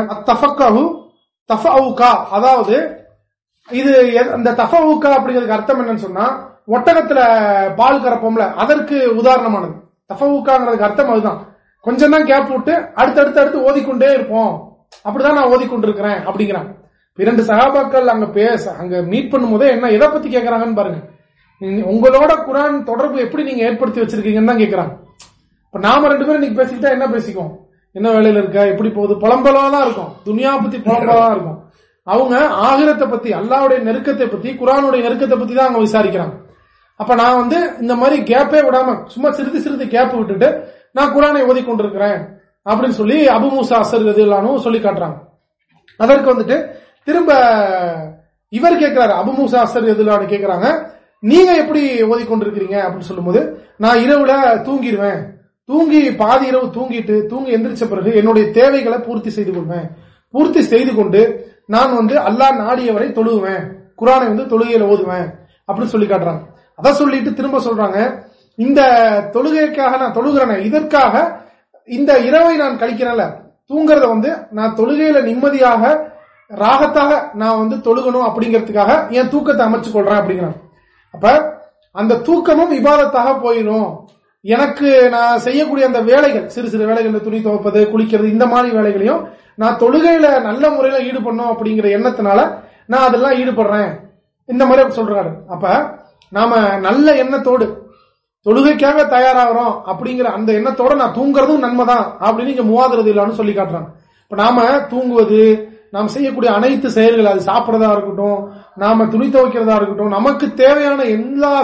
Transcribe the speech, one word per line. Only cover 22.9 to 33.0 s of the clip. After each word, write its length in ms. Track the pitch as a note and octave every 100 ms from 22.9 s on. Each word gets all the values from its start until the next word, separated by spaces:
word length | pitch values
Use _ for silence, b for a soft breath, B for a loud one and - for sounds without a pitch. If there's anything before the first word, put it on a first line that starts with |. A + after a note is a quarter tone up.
| A#3 C#4+ C#4 A#3
எப்படி 180 | D4 C4+
நீங்க 120 | B3+ A3+
ஏற்படுத்தி 340 | A#3 B3+ A#3+
வச்சிருக்கீங்கன்னு 480 | A3+ G#3+ G#3 G#3+ A3
தான் 100 | A#3
கேக்குறாங்க. 300 | G#3 F#3+ D#3+ - - _ - _ _ _ _
இப்ப 120 | F#3+ G3+
நாம 200 | C4+ D4
ரெண்டு 140 | C#4 C#4
பேரும் 140 | D4+
இன்னைக்கு 200 | C#4 G#3+
பேசிக்கிட்டா 340 | B3+ B3 C#4 B3+
என்ன 100 | C4
பேசிக்குவோம், 400 | A#3 - F#3 D#3 - _ _ _ F#3+
என்ன 120 | A3 A3
வேலையில 260 | G#3+ G#3
இருக்க, 160 | F#3+ G3 G3+
எப்படி 160 | F#3+ A3 G#3
போகுது, 180 | G3+ G3+ G#3+
புலம்பலா 380 | B3+ C#4 C#4 C4+ C#4+
தான் 100 | B3+
இருக்கும், 260 | G3+ D#3+ - G3+
துனியா 260 | G#3+ C4+ C#4
பத்தி 160 | - A#3+ G#3+
புலம்பலா 320 | A#3 A#3 A#3 A3+
தான் 100 | G3+
இருக்கும். 240 | D#3+ D#3+ b b b b -
அவங்க 280 | G#3 C4 B3 D4+ F#3+ A3+
ஆகிரத்தை 360 | C#4 D4+ D4